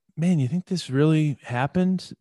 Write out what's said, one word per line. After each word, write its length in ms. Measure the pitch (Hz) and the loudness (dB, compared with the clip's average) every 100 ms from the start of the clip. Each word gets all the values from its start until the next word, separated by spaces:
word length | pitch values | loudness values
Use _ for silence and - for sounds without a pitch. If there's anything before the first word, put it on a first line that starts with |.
| _ - | _ -4
"Man, 240 | 170 170 | 0 2
you 80 | 127 | 0
think 180 | 170 - | -2 -4
this 240 | 180 - | -6 -2
really 480 | 131 151 156 151 127 | 2 2 2 0 -4
happened? 680 | - 123 139 180 185 185 - - | -6 -4 -2 0 0 0 -6 -8